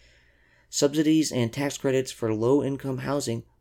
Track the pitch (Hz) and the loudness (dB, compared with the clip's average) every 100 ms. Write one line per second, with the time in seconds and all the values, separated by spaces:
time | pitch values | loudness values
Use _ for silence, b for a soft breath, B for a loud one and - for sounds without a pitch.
0 | b b b b b b b - 143 151 | b b b b b b b 0 2 4
1 | 151 160 147 123 117 143 143 - 139 131 | 4 4 2 0 -2 0 -4 -2 0 0
2 | 127 - 113 110 120 143 135 135 135 127 | -2 -4 -2 0 2 2 2 -4 -6 -6
3 | 131 143 131 117 - _ | -4 -4 -2 -6 -8 _